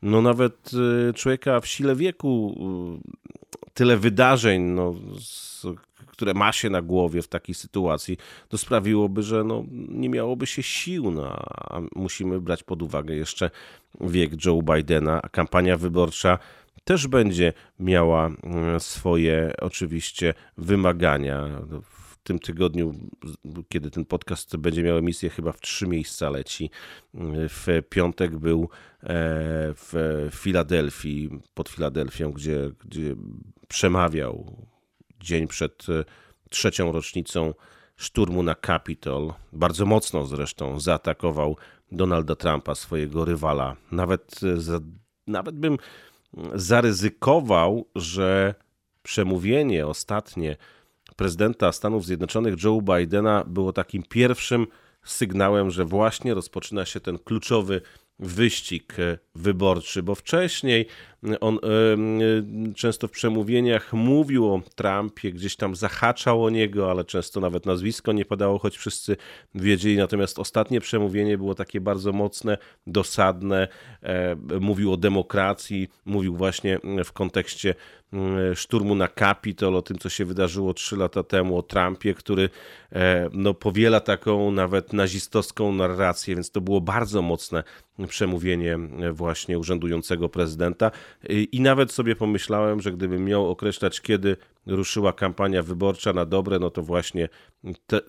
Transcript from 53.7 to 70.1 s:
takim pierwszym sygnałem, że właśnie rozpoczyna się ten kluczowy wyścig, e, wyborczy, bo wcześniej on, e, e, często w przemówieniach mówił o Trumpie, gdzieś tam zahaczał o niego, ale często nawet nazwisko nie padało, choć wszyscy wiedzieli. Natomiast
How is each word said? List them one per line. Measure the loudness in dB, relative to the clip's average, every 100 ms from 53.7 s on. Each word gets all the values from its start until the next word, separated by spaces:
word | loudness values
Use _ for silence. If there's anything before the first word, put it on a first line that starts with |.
takim | -2 -4 -6
pierwszym | -2 4 4 2 0 0 0 -6 _ _
sygnałem, | -8 -4 0 2 4 4 2
że | 0
właśnie | 0 2 2 2 -2
rozpoczyna | -2 -4 -10 -6 -6
się | -6 -6
ten | -8 -8
kluczowy | -4 -4 2 2 2 -4 -6 -20 _ -14
wyścig, | -6 2 2 2 -6 -8 -8 -4
e, | -2 -4 _
wyborczy, | -4 0 4 4 2 0 -4
bo | -4
wcześniej | -4 -2 0 0 -2 2 2 0 -8 -20 _ -6 0
on, | 0
e, | 0
e, | 2 4 4 4 2 2 4 2 0 -6 -6
często | -2 -2 -2 -6
w |
przemówieniach | -2 0 0 2 2 4 2 0
mówił | 2 4 4 4 4 4
o | 2 -2
Trumpie, | -2 0 0 -2 -6 -8
gdzieś | -4 -6 -4
tam | -4 -2
zahaczał | -4 2 2 2 2 4
o | 4
niego, | 2 0 0 0
ale | 0
często | -2 -4 -4 -2
nawet | -2 -2 -2
nazwisko | -2 -2 -4 -2
nie | -2
padało, | 0 0 2 2
choć | -2 -4
wszyscy | -8 -6 -4 -4 -6 -20 -14
wiedzieli. | -2 2 4 4 4
Natomiast | 2